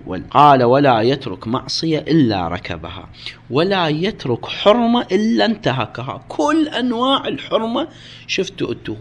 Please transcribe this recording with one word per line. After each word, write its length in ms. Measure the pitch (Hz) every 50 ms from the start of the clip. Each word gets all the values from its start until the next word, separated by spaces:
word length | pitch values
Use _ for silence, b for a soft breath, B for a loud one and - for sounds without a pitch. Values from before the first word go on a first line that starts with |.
| - -
وال-، 220 | 92 90 - -
قال: 340 | - 135 147 147 139 127 123
"ولا 380 | 120 127 139 143 135 123 110
يترك 460 | 110 123 139 - - 117 90 - - 110
معصية 520 | 117 127 117 - - - 170 165 156 147
إلا 480 | - - 156 165 139 113 104 95 87 82
ركبها، 600 | 85 92 - - 90 82 80 85 90 92 82 - B B B B B B B -
ولا 380 | 117 139 170 196 196 185 170 156
يترك 580 | 151 151 180 190 - - - - 117 - -
حرمة 560 | - - - - 202 214 240 233 233 233 240 208 -
إلا 340 | 180 202 214 226 233 220 -
انتهكها". 760 | 220 220 - - 135 127 131 107 - - - 120 131 98 - - -
كل 400 | - - 302 294 311 320 302 302
أنواع 600 | - 226 247 247 233 233 247 262 277 254 - -
الحرمة 600 | - 135 - - - 214 226 226 233 - 330 B B B B B B B B -
شفتوا 440 | - - 185 - - - - -
أنتوا 240 | 120 - - - 107 110